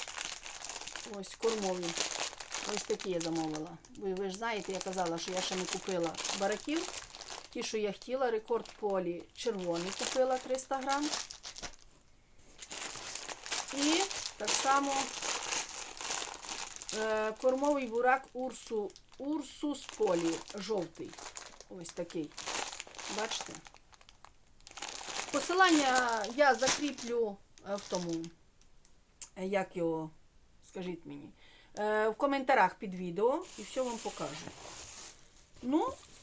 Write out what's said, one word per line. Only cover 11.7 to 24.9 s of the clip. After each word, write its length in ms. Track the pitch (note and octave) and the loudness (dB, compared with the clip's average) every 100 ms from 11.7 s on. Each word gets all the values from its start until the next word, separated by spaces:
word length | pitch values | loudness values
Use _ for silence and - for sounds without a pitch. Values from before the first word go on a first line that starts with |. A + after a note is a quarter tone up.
| - - - - - - - - - - - - - - - - - - - - | -12 -20 -20 -20 -20 -20 -20 -20 -16 -12 -8 -8 -8 -8 -8 -8 -8 -4 -4 -2
І 280 | C#4 C#4+ E4 G4 - - - | 2 4 6 4 -2 -6 -4
так 140 | G#3+ | 2
само, 440 | - C4+ C#4 C#4 C4+ C4 - - - - - - - - - - - - - - - - - - G#3+ | 4 6 6 4 0 0 -2 -2 -2 -2 -2 -4 -6 -8 -6 -4 -2 -4 -8 -8 -8 -8 -8 -6 -2
е, 340 | A3 G#3+ G#3+ | 0 2 0
кормовий 540 | G#3+ B3+ C4 C#4+ C#4+ B3 | 2 4 6 4 4 2
бурак 420 | A#3 B3+ C4 C4 | 2 6 4 2
Урсу, 580 | B3 B3+ A3 - A3 G3+ - - - | -4 -4 -6 -4 -2 -2 -6 -18 -8
Урсус 680 | C4+ D4+ C#4 - D4 C4+ | -2 -2 -4 -4 -2 -2
полі 500 | - - G3+ E3+ E3 D#3+ - | -4 0 2 4 2 0 -4
жовтий. 560 | G3+ F#3+ G#3 D#3 - - - - - - - - | -6 -2 -2 -2 -6 -12 -10 -12 -12 -14 -16 -14
Ось 180 | F#3+ E3 | -12 -10
такий. 420 | - F3 F3 D3+ - - - - - - - - G3+ | -8 -6 -4 -6 -6 -4 -4 -4 -8 -12 -10 -6 -2
Бачите? 360 | A3 - - - - - - - - - - - - - - - - | -2 -2 -6 -12 -14 -20 -20 -20 -20 -20 -20 -20 -20 -20 -16 -12 -10